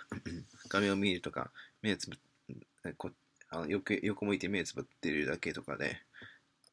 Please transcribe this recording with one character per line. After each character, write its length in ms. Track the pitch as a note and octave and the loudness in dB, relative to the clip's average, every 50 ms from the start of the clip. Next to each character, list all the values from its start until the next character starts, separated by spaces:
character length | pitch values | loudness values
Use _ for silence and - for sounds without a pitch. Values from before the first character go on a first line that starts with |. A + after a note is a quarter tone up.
| - - - - | -8 -8 -8 -6
<laughs> 520 | - - E2+ E2 - - - - - - | -6 -6 -6 -6 -8 -10 -16 -16 -6 0
画 100 | - G2 | 2 4
面 140 | G#2 G2+ G2 | 6 6 6
を 20 | |
見 160 | G2 G2+ G2+ | 6 4 4
る 100 | F2+ F2 | 2 2
と 100 | - D2+ | 0 -4
か、 200 | - C2 B1+ - - - - - _ _ | -2 -2 -4 -4 -6 -16 -18 -20 _ _
目 100 | - A2 F#2+ | 0 0 0
を 40 | - | 0
つ 120 | - - | -2 -6
ぶ 60 | - | -10
っ、 800 | - _ _ _ _ _ - - - - _ _ _ - E2+ - - | -12 _ _ _ _ _ -12 -12 -12 -14 _ _ _ -10 -10 -8 -6
こ 100 | - F2+ | -8 -8
う、 60 | - _ _ _ _ - - - | -8 _ _ _ _ -20 -14 -8
あ 100 | D#2+ E2 | -4 -4
の、 60 | E2 D2+ | -2 0
横、 260 | F#2 G2+ G2 - G#2+ | 0 0 2 2 2
横 320 | F#2 - G2+ G2+ - G#2 | 2 2 0 0 0 2
向 100 | G2+ G2+ | 2 2
い 40 | F#2 | 2
て 80 | - F2 | 2 2
目 140 | G2+ F#2 | 0 0
を 20 | E2+ | 0
つ 120 | - - | -2 -4
ぶ 60 | C2+ | -6
っ 20 | C#2 | -8
て 280 | - _ _ - D#2+ | -8 _ _ 0 2
る 140 | D2 D2+ D2 | 2 4 4
だ 120 | B1+ - - | 2 0 0
け 160 | - E2+ D2+ | 0 -2 -2
と 100 | - - | -4 -4
か 140 | - C#2+ - | -4 -4 -2
で、 260 | D2 - - - - _ - - - - - - _ _ _ _ _ _ | -2 -2 -2 -4 -10 _ -20 -18 -18 -18 -18 -20 _ _ _ _ _ _